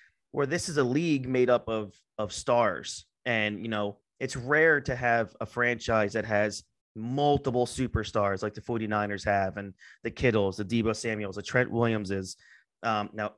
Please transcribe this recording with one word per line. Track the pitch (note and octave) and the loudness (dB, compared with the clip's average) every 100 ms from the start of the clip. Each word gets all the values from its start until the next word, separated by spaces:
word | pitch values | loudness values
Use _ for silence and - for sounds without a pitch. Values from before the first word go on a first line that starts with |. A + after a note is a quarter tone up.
| _ _ _ | _ _ _
where | - C#3 | -4 -2
this | E3+ - | -2 -2
is | D3 | 0
a | |
league | B2+ C3+ E3+ C#3+ B2+ | 2 2 2 0 0
made | C3 B2 | 2 4
up | A#2+ - | 4 2
of, | A2+ G#2 - _ - | -6 -6 -12 _ -8
of | G#2 | -8
stars. | - - A#2+ G#2+ E2+ - - - _ - | -6 0 2 2 0 -8 -12 -16 _ -2
And, | A2+ G#2 G#2 | 0 0 -4
you | A#2 | -4
know, | G#2+ G#2 G2+ _ _ | -4 -4 -6 _ _
it's | C3 C3+ | -6 -6
rare | A#2+ D3+ D#3+ D3 | 0 4 6 4
to | C3 B2 | 0 -2
have | B2 A#2 A2 - | 2 2 0 -6
a | A2+ | -8
franchise | - A#2+ A#2 - A2+ G#2 | 0 0 0 0 2 2
that | A2 G#2+ | 0 0
has | G#2 G#2 G#2+ - _ _ A2 | 2 2 -2 -14 _ _ -12
multiple | A2+ C3+ D3 C#3+ C#3 A#2+ B2 | -6 0 4 4 2 0 0
superstars | - B2+ A#2 G#2 A2 G2+ F#2+ | -2 -2 -2 -2 0 0 0
like | G#2+ | -4
the | G#2+ | -6
forty-niners | - A#2 A2 G#2+ G#2 G2+ - | -6 -4 0 0 0 -2 0
have, | G2+ F#2+ G2+ | 2 0 -4
and | G2 - - - | -10 -14 -20 -10
the | A2+ | -10
Kittles, | - C3 A2 G2 F#2+ | 0 2 4 2 0
the | G2 | -2
Deebo | A#2 A2 A2 | 0 0 0
Samuels, | A#2 G#2+ G2+ G2 | -4 -4 -6 -8
the | |
Trent | - B2+ B2 | -2 0 0
Williamses, | A#2 A#2 A2 F#2+ G2 F#2+ - _ - _ _ | 2 0 0 -2 -4 -4 -12 _ -20 _ _
um, | A2+ G#2+ G#2 | -2 -2 -4
now, | G#2+ G#2 | -6 -8